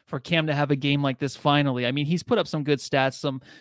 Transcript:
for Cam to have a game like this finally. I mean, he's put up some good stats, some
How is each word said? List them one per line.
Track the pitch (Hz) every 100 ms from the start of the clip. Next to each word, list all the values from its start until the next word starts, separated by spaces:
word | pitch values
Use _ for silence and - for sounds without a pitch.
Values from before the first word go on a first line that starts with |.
for | _ 143
Cam | - 170 156
to |
have | 147 143
a | 139
game | 143 143
like | 139 127
this | 139
finally. | - 147 147 143 123 120
I |
mean, | 139
he's | 147 170
put | - 226
up | 160
some | 156
good | 147 143
stats, | - 139 131
some | - 143 131 - -